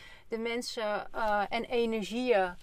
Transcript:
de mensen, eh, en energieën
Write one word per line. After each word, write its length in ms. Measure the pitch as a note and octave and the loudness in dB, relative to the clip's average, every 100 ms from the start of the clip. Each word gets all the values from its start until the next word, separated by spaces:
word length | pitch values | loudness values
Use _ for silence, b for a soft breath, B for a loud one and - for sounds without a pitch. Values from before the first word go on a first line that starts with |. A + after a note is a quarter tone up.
| B B B | B B B
de 100 | A3+ | -4
mensen, 720 | A3+ A#3+ A#3+ B3 G#3+ G#3 - | -2 -4 -4 -4 -2 -2 -4
eh, 320 | - A3 G#3 G3 | -2 2 2 2
en 160 | A3+ | -2
energieën 920 | - A#3+ A#3 A3 F#3 A3+ B3+ G#3 F#3 F3+ | 0 0 2 0 -2 -2 4 4 4 -2